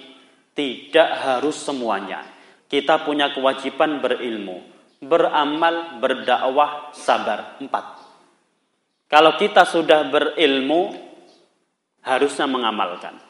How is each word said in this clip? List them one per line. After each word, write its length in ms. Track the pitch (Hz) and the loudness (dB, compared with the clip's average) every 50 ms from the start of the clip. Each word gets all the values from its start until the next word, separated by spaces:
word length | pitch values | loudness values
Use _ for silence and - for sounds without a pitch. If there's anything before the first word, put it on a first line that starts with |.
| - - - - - _ _ _ _ _ _ | -20 -20 -20 -20 -20 _ _ _ _ _ _
tidak 540 | - 147 131 117 - - - - 160 135 - - - - 135 | -6 -6 -6 -6 -10 -6 0 4 4 4 4 2 -2 -2 -2
harus 320 | 131 123 123 151 151 - | -2 0 0 -2 -2 -4
semuanya. 640 | - - 143 131 120 113 104 98 95 95 92 80 67 - - - - - _ _ _ _ | -6 -6 -6 -4 -4 -4 -4 -4 -4 -8 -10 -12 -12 -14 -20 -20 -20 -20 _ _ _ _
Kita 320 | - 143 139 - 160 156 156 | -2 0 2 2 2 2 0
punya 320 | 156 147 147 147 139 - | -2 -2 0 0 0 0
kewajiban 680 | 139 131 131 135 - - 135 - - 160 156 151 135 123 | 0 0 0 0 -2 -4 -6 -2 0 0 0 0 -2 -2
berilmu, 560 | 127 127 117 113 123 110 107 101 95 90 85 - - - _ _ _ _ _ | -2 -2 -2 -4 -6 -6 -8 -8 -10 -12 -14 -16 -20 -20 _ _ _ _ _
beramal, 1040 | - 135 160 170 - - - 151 147 147 147 156 165 165 170 170 165 - 131 117 | -2 2 2 2 4 2 2 0 0 0 0 0 0 0 0 -2 -4 -10 -6 -4
berdakwah, 880 | 117 131 131 120 110 123 123 123 - 131 131 143 147 147 - - - - | -2 -2 -2 -2 0 0 0 2 2 2 2 2 2 2 0 -6 -14 -16
sabar. 720 | - - - - 127 113 107 117 104 104 - - - - | -18 -6 0 0 0 0 0 -2 -6 -6 -8 -12 -16 -16
Empat. 400 | 135 135 - 101 - - - - - - - _ _ _ _ _ _ _ _ _ _ _ _ _ _ _ _ _ _ | -10 -8 -8 -8 -8 -10 -16 -20 -20 -20 -20 _ _ _ _ _ _ _ _ _ _ _ _ _ _ _ _ _ _
Kalau 320 | _ - 151 160 160 147 - | _ 4 6 6 6 6 4
kita 240 | 208 208 208 202 175 | 0 2 6 6 6
sudah 460 | 170 - 170 160 151 160 151 147 139 | 6 4 2 4 4 4 4 4 2
berilmu, 800 | 135 151 147 - - - 170 143 135 135 131 139 156 170 190 - - - - - - - - - _ _ _ _ _ _ _ _ _ _ _ _ _ _ | 0 0 0 -2 0 2 2 2 2 2 0 0 0 0 -2 -2 -6 -12 -18 -20 -20 -20 -20 -20 _ _ _ _ _ _ _ _ _ _ _ _ _ _
harusnya 480 | - - 131 127 139 143 - - 156 139 | -4 -2 0 0 0 0 -2 -2 -2 -2
mengamalkan. 640 | 131 127 120 113 107 104 98 90 87 87 - 87 - - - _ | -2 0 0 0 0 0 -2 -4 -6 -8 -12 -14 -16 -18 -20 _